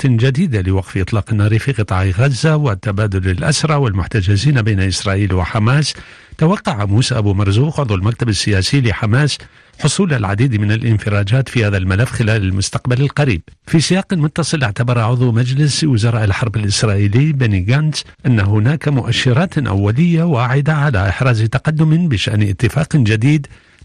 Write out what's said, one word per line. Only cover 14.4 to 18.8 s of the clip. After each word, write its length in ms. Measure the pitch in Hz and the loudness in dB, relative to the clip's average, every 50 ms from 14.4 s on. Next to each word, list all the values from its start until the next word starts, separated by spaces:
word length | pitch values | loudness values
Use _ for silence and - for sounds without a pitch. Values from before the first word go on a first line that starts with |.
| 156 - - 156 127 | -4 -4 -2 -2 -2
اعتبر 360 | 104 101 - 127 120 123 120 | -2 -2 -2 -2 0 0 0
عضو 320 | 110 110 127 123 127 123 | 2 0 2 2 2 2
مجلس 520 | 110 113 127 123 131 139 151 147 - - 160 | 2 2 0 0 0 2 2 2 2 0 0
وزراء 400 | 151 131 110 107 120 110 113 110 | 0 2 2 2 0 0 0 0
الحرب 320 | 101 95 - - 110 98 | 0 0 0 -2 -4 -2
الإسرائيلي 760 | 107 107 101 101 - - 110 101 101 104 101 101 123 143 156 | -2 -2 -2 -2 0 0 0 2 2 0 2 2 2 2 2
بني 360 | 151 135 127 113 101 95 87 101 | 0 0 0 0 0 0 0 0
غانتس 320 | 127 147 156 156 143 - - - - _ - | 0 0 0 0 -4 -4 -10 -14 -20 _ -2
أن 140 | 139 123 107 | 0 2 2
هناك 480 | 95 98 104 107 104 123 156 147 | 2 2 2 2 2 2 0 0